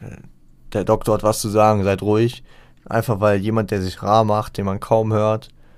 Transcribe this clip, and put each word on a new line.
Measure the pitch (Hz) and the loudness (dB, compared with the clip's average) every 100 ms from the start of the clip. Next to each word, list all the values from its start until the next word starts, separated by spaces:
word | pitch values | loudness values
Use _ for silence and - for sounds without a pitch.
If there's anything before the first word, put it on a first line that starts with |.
| - - - - - - - | -20 -20 -20 -20 -20 -20 -8
der | 107 | -4
Doktor | 92 110 - | 0 0 2
hat | 104 | 0
was | 107 110 | 2 0
zu | 110 | 0
sagen, | 104 107 107 | 2 4 4
seid | 98 98 | 2 0
ruhig. | 98 107 117 - - - - _ | 0 2 0 -2 -14 -20 -20 _
Einfach | - 113 110 104 | -6 -4 -2 0
weil | 104 101 | 2 2
jemand, | 101 110 101 | 0 -2 -2
der | 104 | -2
sich | 92 - | -4 -6
rar | 101 110 | 2 2
macht, | 110 104 107 - | 4 0 -4 -6
den | 98 | -6
man | 98 | -6
kaum | - 113 110 | -2 0 0
hört, | 107 107 110 - - - | 0 0 -2 -6 -20 -20